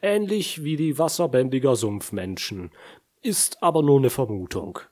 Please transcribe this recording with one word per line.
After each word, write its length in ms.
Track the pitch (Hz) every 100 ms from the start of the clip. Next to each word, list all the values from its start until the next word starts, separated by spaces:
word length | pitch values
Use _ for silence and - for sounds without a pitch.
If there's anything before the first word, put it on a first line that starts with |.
ähnlich 640 | 196 208 202 208 180 -
wie 120 | 147 151
die 200 | 160 139
Wasserbändiger 800 | 160 - 170 127 131 131 135 123
Sumpfmenschen. 920 | 110 101 - 101 92 92 - 101 87 _ - - _ _
Ist 420 | 240 202 - -
aber 200 | 175 160
nur 160 | 147 139
eine 100 | 131
Vermutung. 720 | - 120 104 90 92 85 87 -